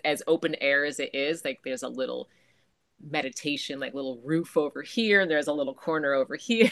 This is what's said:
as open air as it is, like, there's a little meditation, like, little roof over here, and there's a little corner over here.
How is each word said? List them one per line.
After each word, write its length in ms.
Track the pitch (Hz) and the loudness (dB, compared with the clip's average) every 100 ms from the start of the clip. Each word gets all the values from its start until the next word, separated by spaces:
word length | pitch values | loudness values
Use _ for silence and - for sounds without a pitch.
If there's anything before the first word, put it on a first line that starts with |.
as 180 | 143 147 - | -2 0 2
open 280 | 165 160 151 | 2 2 0
air 240 | 139 143 | 2 2
as 140 | 147 139 | 2 -2
it 140 | 139 | -4
is, 300 | 135 143 165 | -2 -2 -2
like, 160 | 143 127 | -4 -6
there's 180 | 135 127 | -6 -6
a 60 | 127 | -6
little 400 | 123 127 127 - _ _ _ _ _ _ _ 151 | -4 -4 -6 -10 _ _ _ _ _ _ _ -6
meditation, 680 | 151 131 - 147 143 - 139 | -4 -4 -6 -4 -4 -6 -8
like, 160 | 127 | -8
little 260 | 135 135 120 | -6 -6 -6
roof 320 | 127 165 170 160 | -2 -2 0 0
over 260 | 147 139 | 0 -2
here, 380 | 156 - 220 202 | -6 0 4 4
and 100 | 180 | 4
there's 180 | 151 147 | 2 2
a 40 | |
little 220 | 147 135 | 0 -2
corner 380 | - - 156 143 | -4 -2 0 2
over 240 | 139 131 151 | 2 0 -4
here. 340 | - 226 214 | 0 4 4